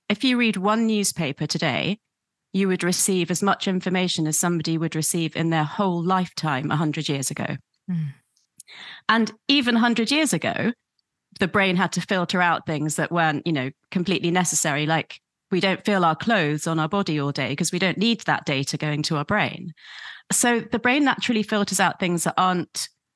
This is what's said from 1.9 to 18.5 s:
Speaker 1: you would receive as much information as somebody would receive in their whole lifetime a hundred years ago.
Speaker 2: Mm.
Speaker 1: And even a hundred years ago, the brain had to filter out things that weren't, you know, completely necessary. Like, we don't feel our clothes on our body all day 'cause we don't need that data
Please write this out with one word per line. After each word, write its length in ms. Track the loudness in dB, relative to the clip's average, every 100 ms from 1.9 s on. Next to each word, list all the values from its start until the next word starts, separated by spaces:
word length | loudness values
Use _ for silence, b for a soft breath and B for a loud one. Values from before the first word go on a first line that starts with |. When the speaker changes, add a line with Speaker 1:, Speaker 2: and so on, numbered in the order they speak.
| -4 _ _ _ _ _
Speaker 1:
you 160 | 0 0
would 160 | 2
receive 460 | 0 0 2 0 0
as 140 | 0
much 240 | 0 0 0
information 580 | -2 0 0 0 0 -2
as 140 | 0
somebody 380 | 0 0 0 -2
would 180 | -2 -2
receive 400 | -2 -2 -2 -2
in 160 | 0
their 140 | 2 0
whole 380 | 0 0 0
lifetime 680 | 0 0 0 -4 -2 -2 0
a 40 | 0
hundred 320 | 0 -2 -2
years 220 | -2 -4
ago. 280 | -4 -6 -8 _ _ -6
Speaker 2:
Mm. 240 | -4 -4 -8 _ _ _ -20 -20 B B B 0
Speaker 1:
And 240 | 2 2 -2 0
even 280 | 2 4 4
a 40 |
hundred 300 | 4 2 2
years 240 | 2 2
ago, 400 | 2 0 -2 -2 -4 _ _ _ _ _ -4
the 80 | 0
brain 280 | 2 2 4
had 160 | 2
to 100 | 0
filter 400 | -2 -2 0 2
out 240 | 2 2 -2
things 300 | -4 -2 -2
that 160 | -2
weren't, 340 | 2 2 0 -2
you 80 |
know, 160 | -2 -4 -8 -6
completely 400 | -4 0 0 0
necessary. 540 | 0 0 0 0 0 0
Like, 320 | 0 -2 -12 _ _ -4
we 80 | 0
don't 260 | 0 0 0
feel 200 | 2 2
our 100 | 2
clothes 500 | 0 2 2 0 -2
on 140 | -2
our 100 | 0
body 300 | 0 0 -2
all 140 | -2
day 220 | -2 -4 -2
'cause 160 | -2
we 60 | 0
don't 200 | 0 0
need 240 | 0 0
that 240 | 0 -2
data 320 | 0